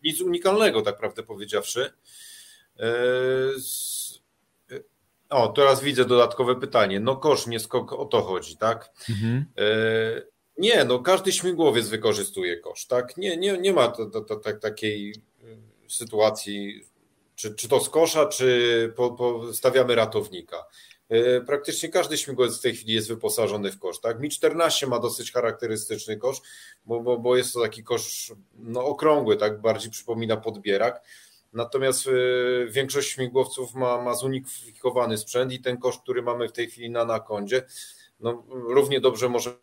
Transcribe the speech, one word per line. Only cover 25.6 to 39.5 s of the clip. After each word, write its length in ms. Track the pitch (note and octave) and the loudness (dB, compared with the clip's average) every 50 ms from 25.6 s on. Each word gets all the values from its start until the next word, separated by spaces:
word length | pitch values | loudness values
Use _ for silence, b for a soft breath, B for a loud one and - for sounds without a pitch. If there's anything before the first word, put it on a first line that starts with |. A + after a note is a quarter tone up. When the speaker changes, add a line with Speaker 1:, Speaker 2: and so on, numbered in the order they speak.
| - A2+ A2 G#2+ - - A2 G2+ - - G#2+ G#2+ | -6 -6 -4 -6 -6 -8 -8 -8 -6 -8 -10 -4
Speaker 1:
kosz, 200 | A2+ B2+ C3+ - B B B B B B B B _ | -4 -4 -4 -6 B B B B B B B B _
bo, 140 | - A#2 A#2 | -6 -6 -4
bo, 160 | A#2 B2 B2 A#2 | 0 0 -2 0
bo 180 | A2+ B2 B2+ | 2 2 4
jest 180 | B2+ A#2+ B2 - | 4 2 0 -2
to 80 | A#2+ | -2
taki 220 | A#2 G#2+ G#2+ A2+ A2 | -2 -2 -4 -10 -6
kosz, 480 | - A#2+ A2+ - - - - - - A2 G2+ - _ _ - | -4 -4 -4 -4 -6 -10 -10 -10 -12 -16 -20 -20 _ _ -18
no, 260 | A2+ A#2 A2+ B2 B2+ | -14 -8 -6 -4 -2
okrągły, 520 | C#3+ D#3 D#3+ D#3+ D#3 D3+ D3 B2+ A2 G#2 G#2 | -2 -4 2 4 4 4 4 6 4 2 4
tak? 240 | G#2 G#2+ G#2+ G#2+ | 4 0 0 0
Bardziej 300 | G#2+ A2+ G#2+ G2 G2+ A2+ | 0 0 0 0 -2 -10
przypomina 460 | A2 - - - A#2 A2+ A#2 A2 A2 A2 | -12 -14 -8 -6 -4 -4 0 -2 -2 -2
podbierak. 640 | A2 A2+ G#2 G#2 G2 G#2 G2 G2 A2 A#2 A#2+ - B B B B B B B B B _ _ | -2 -8 -10 -6 -2 0 2 2 2 0 -2 -4 B B B B B B B B B _ _
Natomiast, 540 | A2+ A#2 A2+ - C3+ C3+ C3+ C3 - - C3+ | -6 -6 -2 -2 0 2 2 0 0 0 2
e, 40 | C3 B2+ B2+ B2+ B2+ B2 B2 B2 B2+ B2 B2 | 2 2 4 4 2 2 2 2 2 0 0
większość 440 | A#2 G2+ C3 C3+ C3+ C3+ C#3+ C#3 - | 0 0 -2 -2 0 -2 -2 -2 -2
śmigłowców 600 | - C3 C3 B2 A#2 C3+ B2+ B2+ - - B2+ A#2+ - | -4 -4 -6 0 2 0 0 0 -2 -10 -10 -10 -4
ma, 260 | C3 C3 B2 B2 A#2+ | -2 0 0 0 0
ma 140 | A#2+ B2 A#2+ | 0 -2 -4
zunifikowany 1040 | - - C3+ C3 C3 C3 - - - - - - - - B2+ A#2 B2 A#2+ A#2 A2 G#2+ | -2 -2 -4 -4 -4 -6 -10 -16 -16 -18 -20 -20 -4 -4 0 2 2 0 0 0 -4
sprzęt 340 | - - - B2 B2+ C3 B2+ | -4 -2 -2 0 0 0 -4
i 60 | - | -4
ten 160 | - B2+ B2 B2 | -4 -4 -4 0
kosz, 220 | B2 B2+ A#2+ - | -2 -2 -2 -2
który 220 | _ - B2 A#2+ | _ -4 -4 -2
mamy 260 | A#2+ A#2+ A#2+ B2 A#2+ A2 | 0 -2 -2 -2 -4 -4
w 40 | |
tej 160 | - - A#2+ A2+ | -2 -4 -6 -6
chwili 220 | - A#2 A#2+ A#2 | -6 -14 -12 -6
na 120 | A#2 A#2 | -2 -2
Anacondzie, 640 | A#2 A#2 A2+ G#2+ - - G#2+ G#2 G2+ G2+ A#2+ C3 B2+ B B B B B B B B B B _ | 0 0 -2 -4 -4 -4 -6 -6 -2 0 0 -2 -2 B B B B B B B B B B _
no, 240 | G#2+ A#2 A#2+ A#2+ A#2 - | -6 -6 -6 -6 -10 -14
równie 520 | C3 C3 A#2+ A#2 B2 C#3+ C#3+ C#3 C#3 C3 | -14 -10 -6 2 4 4 4 4 2 2
dobrze 280 | B2+ C3 A#2 A2 B2 B2 | 2 2 2 4 -2 0
może 240 | B2 A#2+ A2+ B2 | 0 0 -2 -4